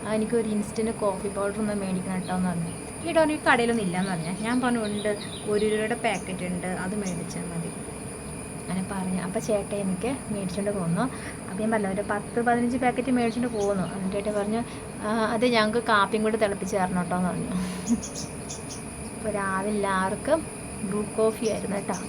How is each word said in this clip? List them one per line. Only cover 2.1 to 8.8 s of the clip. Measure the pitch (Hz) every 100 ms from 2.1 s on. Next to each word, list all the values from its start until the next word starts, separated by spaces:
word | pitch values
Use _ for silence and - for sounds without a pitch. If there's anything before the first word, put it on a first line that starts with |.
| 185
കേട്ടോ" | 175 180
എന്ന് | 185
പറഞ്ഞു. | 170 170 - - - 330
"ഈ | 311
ഡോണി | 311 302 320
കടയിലൊന്നും | 254 233 233 190
ഇല്ലയെന്ന് | 180 196
പറഞ്ഞേ." | 175 160 190 220
ഞാൻ | 247
പറഞ്ഞു, | 254 240 214
"ഉണ്ട്, | 208 208 208 - - -
ഒരു | 208 214
രൂപയുടെ | 214 214 233
പാക്കറ്റ് | 226 185 - 185 180
ഉണ്ട്, | 180 180 180
അത് | 180 214
മേടിച്ചാൽ | 190 170 170 165 175
മതി." | 170 170 - - - - - - - - -
അങ്ങനെ | - 185